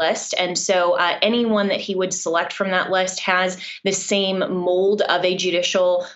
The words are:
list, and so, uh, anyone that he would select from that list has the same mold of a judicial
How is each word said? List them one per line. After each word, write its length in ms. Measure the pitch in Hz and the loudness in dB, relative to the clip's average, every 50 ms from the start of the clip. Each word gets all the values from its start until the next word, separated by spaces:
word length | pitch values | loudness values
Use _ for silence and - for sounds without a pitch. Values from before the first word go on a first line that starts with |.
list, 340 | 160 165 214 - - - - | -2 0 0 -2 -4 -4 -2
and 220 | - 180 175 180 170 | -2 -2 -2 -2 -2
so, 360 | - - 196 180 175 175 180 | 0 0 2 2 4 2 2
uh, 220 | - 175 175 - - - | 2 2 0 0 0 0
anyone 460 | 214 233 240 240 226 214 208 202 202 | 2 2 2 2 2 2 2 2 0
that 120 | 190 - | 0 -2
he 140 | - - 196 | -2 -4 -2
would 180 | 185 185 185 180 | -2 -2 -2 -2
select 400 | - - 175 165 165 180 - - | -4 -4 -2 0 0 -2 -2 -4
from 180 | - 196 190 | -4 -2 0
that 200 | 185 185 - - | 0 0 0 0
list 300 | 185 185 185 180 185 - | 0 0 0 0 -4 -4
has 360 | - - 185 180 185 185 185 185 - - - - - | -2 0 0 2 2 0 -2 -6 -10 -14 -14 -6 -2
the 80 | 190 196 | -2 -2
same 480 | 190 - - 214 202 196 190 190 185 | -2 -2 -2 0 0 0 0 0 0
mold 640 | 175 - 185 180 175 180 180 180 190 196 208 208 214 | 0 0 0 0 0 2 2 2 4 2 2 2 2
of 220 | - 165 180 180 | 2 2 2 2
a 120 | 180 185 | 0 0
judicial 680 | 185 180 185 170 175 175 - - 196 180 180 180 175 180 - - | 0 0 0 0 0 0 0 0 2 2 2 2 0 -2 -6 -12